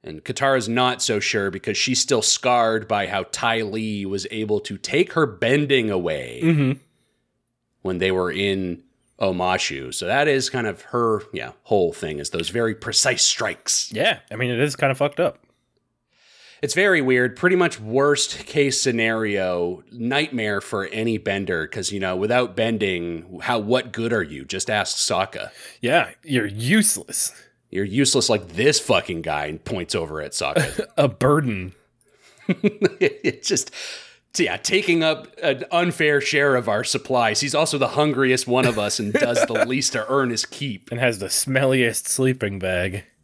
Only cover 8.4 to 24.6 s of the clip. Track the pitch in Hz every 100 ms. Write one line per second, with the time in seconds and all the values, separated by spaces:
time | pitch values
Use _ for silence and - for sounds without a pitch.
8.4 | 98 95 92 85 _ _ _ - 98 90
9.4 | 90 92 - 67 64 - 90 131 151 135
10.4 | 123 127 110 92 - 120 117 107 - 80
11.4 | 62 - - 104 85 - 78 73 71 82
12.4 | 82 110 113 - 120 107 135 120 - -
13.4 | 107 - - - - 101 190 190 _ 107
14.4 | 123 120 147 143 139 131 143 - 170 -
15.4 | _ _ _ _ _ _ _ _ _ _
16.4 | - - 139 175 202 175 131 127 123 -
17.4 | 180 180 175 - 107 127 143 143 - -
18.4 | - 160 139 - 139 117 113 110 110 101
19.4 | 92 90 87 92 - 120 117 135 151 127
20.4 | 107 101 - 104 95 110 113 107 107 98
21.4 | 98 85 78 110 90 98 95 92 107 123
22.4 | 120 92 113 110 101 90 85 85 85 90
23.4 | - 120 104 127 123 107 117 113 78 71
24.4 | 67 95